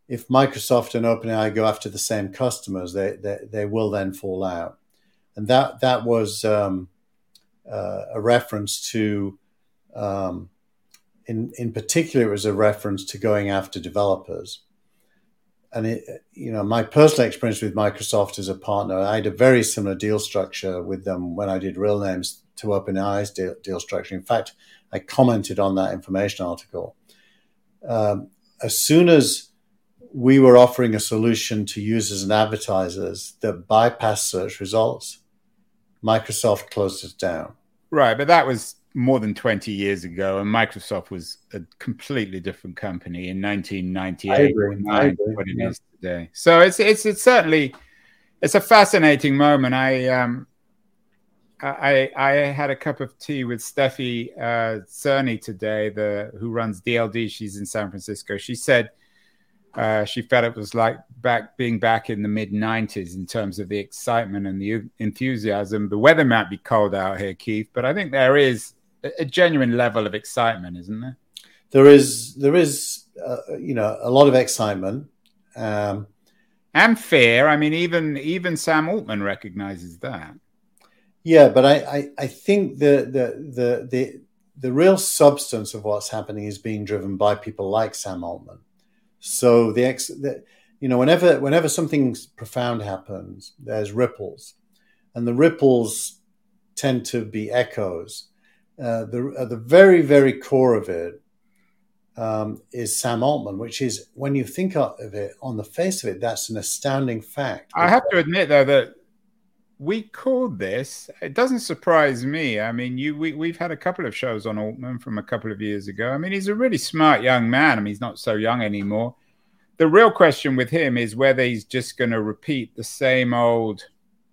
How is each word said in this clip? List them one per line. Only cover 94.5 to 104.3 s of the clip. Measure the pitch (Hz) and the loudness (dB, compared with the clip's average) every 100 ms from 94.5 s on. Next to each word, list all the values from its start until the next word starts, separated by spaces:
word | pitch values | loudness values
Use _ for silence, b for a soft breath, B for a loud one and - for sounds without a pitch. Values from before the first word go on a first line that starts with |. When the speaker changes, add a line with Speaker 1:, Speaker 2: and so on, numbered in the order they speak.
| _ _ _ _ _ _ 120 | _ _ _ _ _ _ -8
Speaker 1:
and | 120 | -4
the | |
ripples | 120 160 165 139 123 110 - - - _ _ _ _ _ - | 2 2 4 4 4 2 -4 -10 -14 _ _ _ _ _ -6
tend | 135 127 117 | -4 -4 -4
to | 120 104 | -8 -8
be | 107 104 | -8 -4
echoes. | 120 123 - 98 85 - - - _ _ _ _ - | -4 -4 -4 -6 -8 -12 -18 -20 _ _ _ _ -12
Uh, | 123 113 110 | -8 -6 -6
the, | 120 135 135 | -6 -6 -6
at | 123 | -8
the | 117 | -8
very, | 117 170 196 175 | 6 10 10 8
very | 143 143 135 | 8 6 6
core | 127 - 135 127 110 | 2 -2 2 4 2
of | 92 | 0
it, | 87 87 87 _ _ _ _ _ _ _ _ _ - | -6 -8 -12 _ _ _ _ _ _ _ _ _ -10
um, | 113 110 107 107 _ | -6 -4 -6 -8 _
is | 120 113 - | -10 -6 -4
Sam | 123 117 | -2 0
Altman, | 131 147 104 95 | 0 -2 -6 -10
which | 117 - | -10 -6
is, | 131 107 - - | -4 -6 -12 -10
when | 139 | -4